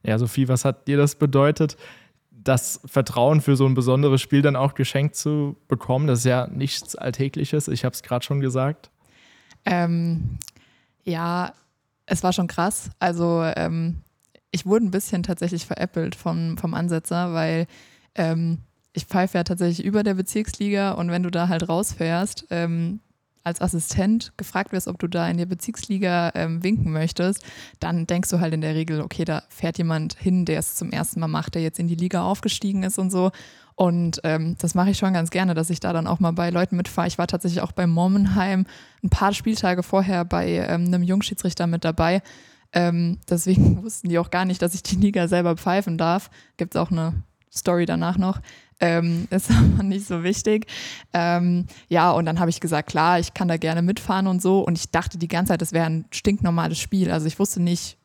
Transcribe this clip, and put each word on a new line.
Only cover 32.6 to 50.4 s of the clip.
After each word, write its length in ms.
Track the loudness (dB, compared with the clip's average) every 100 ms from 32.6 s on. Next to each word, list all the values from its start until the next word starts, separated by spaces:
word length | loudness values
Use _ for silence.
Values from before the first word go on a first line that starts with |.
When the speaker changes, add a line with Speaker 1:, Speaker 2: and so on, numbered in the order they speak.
| -2 -2
Speaker 2:
ist 160 | -2 -2
und 100 | 0
so. 220 | 2 0 -2 -20 -20 _
Und, 460 | 0 2 2 0 -2
ähm, 320 | -2 0 -2 -2
das 140 | 0
mache 160 | 2 2
ich 80 | 2
schon 140 | 2
ganz 180 | 0 0
gerne, 240 | 0 0
dass 160 | 0 -2
ich 80 | -2
da 120 | -2
dann 140 | -2 0
auch 120 | 0
mal 120 | 2
bei 200 | 2 0
Leuten 260 | 0 0 -2
mitfahre. 300 | -2 -2 -2
Ich 100 | -2
war 80 | -2
tatsächlich 340 | -2 -2 -2
auch 100 | -2
bei 160 | 0 2
Mommenheim 800 | 4 4 4 4 2 2 0 -2 -6 -20 _
ein 60 | 0
paar 240 | 2 2
Spieltage 480 | 2 -2 0 0 0
vorher 420 | 2 2 2 0
bei, 260 | 0 -2 0 0
ähm, 260 | 0 0
einem 160 | 2 2
Jungschiedsrichter 600 | 2 0 0 -2 -4 -2 -2
mit 160 | 0
dabei. 380 | 0 2 2 2 -2 -20 -20 _ _
Ähm, 460 | 0 2 2 0 -2 -2
deswegen 560 | -2 4 6 6 4
<laughs> 0 |
wussten 240 | -2 -8 -2
die 120 | 0
auch 100 | 0
gar 160 | -2
nicht, 160 | 0 0
dass 140 | -2
ich 80 | -2
die 120 | -2
Liga 320 | 2 2 2 2
selber 300 | 2 2 0
pfeifen 400 | 0 0 0 0
darf. 320 | 2 2 -2 -20 _
Gibt's 200 | -8 -4 -2
auch 140 | 0
eine 240 | 0 -2 -4 -8 _ _
Story 340 | -4 0 2
danach 320 | 2 0 0 0
noch. 220 | 0 -2 -10 -20 _ _
Ähm, 480 | 2 2 0 -2 -2
<laughs> 40 |
ist 180 | -2 4
aber 320 | 6 6 6
nicht 240 | 2 -2 -4
so 160 | -2
wichtig. 420 | 0 0